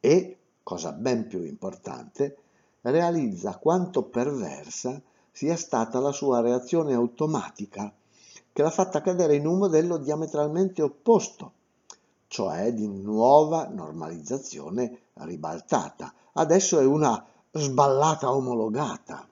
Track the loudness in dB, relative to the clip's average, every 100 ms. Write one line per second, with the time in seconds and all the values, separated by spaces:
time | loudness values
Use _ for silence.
0 | 6 4 2 -14 _ _ -10 -8 -8 -4
1 | -2 -2 -2 -8 -8 -10 -12 -10 -14 -14
2 | -16 -4 -4 -4 _ _ _ _ -2 0
3 | 2 0 -2 -4 -8 -4 0 0 0 -4
4 | -2 -4 -2 -4 -8 -10 -14 -10 -8 -10
5 | _ _ _ -6 -2 -2 -2 -2 0 0
6 | -2 0 0 2 2 0 0 -2 0 0
7 | 0 0 -2 -2 -6 -12 -14 -10 -10 _
8 | _ _ -20 -20 _ 0 0 2 0 0
9 | 0 2 4 4 2 2 4 4 2 -2
10 | -2 -4 -2 -2 0 0 -2 0 -2 0
11 | 4 4 2 -14 -20 _ _ _ _ -20
12 | _ _ _ -6 -4 -2 -2 -2 -6 -6
13 | -4 2 6 6 6 0 -4 -10 -12 -12
14 | -12 -12 -8 -8 -8 -14 -8 -4 -4 -6
15 | _ -18 -12 -10 -8 -10 -2 -2 -2 -14
16 | -18 _ _ -2 4 4 4 4 4 4
17 | 2 0 -6 _ _ -4 0 4 4 6
18 | 2 2 0 0 0 -2 -2 -2 -4 -6
19 | -12 -16 -16